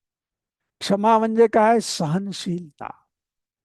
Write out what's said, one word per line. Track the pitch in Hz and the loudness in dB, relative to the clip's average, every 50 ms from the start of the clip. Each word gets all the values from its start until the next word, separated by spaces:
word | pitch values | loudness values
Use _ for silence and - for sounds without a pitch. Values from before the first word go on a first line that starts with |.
| _ _ _ _ _ _ _ _ _ _ _ _ _ _ _ - | _ _ _ _ _ _ _ _ _ _ _ _ _ _ _ -10
क्षमा | - - 196 202 208 220 226 220 | -4 -2 -2 0 2 2 2 2
म्हणजे | 220 226 220 220 233 | 2 0 2 4 4
काय? | 220 - 233 214 220 233 233 | 4 4 4 4 4 2 2
सहनशीलता. | - - - - 180 147 156 190 202 202 180 - - 196 170 175 180 151 _ - 117 - - _ _ _ _ _ _ _ _ _ _ _ _ _ | 0 -4 -6 -4 -4 -2 -2 -4 -4 -6 -10 -10 -8 -6 -6 -8 -8 -12 _ -16 -16 -16 -16 _ _ _ _ _ _ _ _ _ _ _ _ _